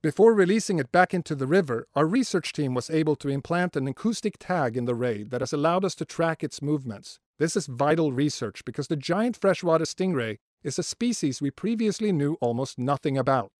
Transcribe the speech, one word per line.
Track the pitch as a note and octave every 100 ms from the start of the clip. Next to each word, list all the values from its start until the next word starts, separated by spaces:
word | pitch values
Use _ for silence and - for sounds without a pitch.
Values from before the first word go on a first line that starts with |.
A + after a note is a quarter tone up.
Before | D#3 - A3
releasing | A3 F3+ A3 - F3
it | C3
back | F3 F3+
into | F#3 - C#3+
the | C3
river, | F#3 D3+ A#2 -
our | - D#3
research | A#3 A#3+ F3+ -
team | - C#3+
was | B2+ -
able | D#3+ D#3 C#3+
to | C#3+
implant | C#3 - E3+ F3+ D3
an | C3+
acoustic | C3 A3 A3 G#3 -
tag | - F3+ C3 A#2+
in | A#2+
the | A#2
ray | B2 G#2
that | G#2 B2
has | A#2+
allowed | D3+ D#3 F3+ F#3+
us | -
to | D#3+
track | - E3 D#3+
its | D3+ -
movements. | C#3+ D3+ C3 G2+ - - _ _
This | D#3+ G#3
is | D3+
vital | A#2+ C#3+ D#3+ D#3
research | B2+ C#3+ - A2 - -
because | B2 C#3
the | D3+
giant | - F3+ A#3+ G#3+
freshwater | G3 F3 F3 D#3+ D#3
stingray | - F#3+ D3+ A2+ G#2 _ _
is | D3 C3
a |
species | E3 - A#3+ A3 D3+ B2+
we | C#3+
previously | - G3+ A3+ A3 F#3 G#3+
knew | E3+ C#3+ D#3+
almost | - A#2 B2+ -
nothing | B2 C#3 D3+ C3+
about. | C3 C3+ G2 _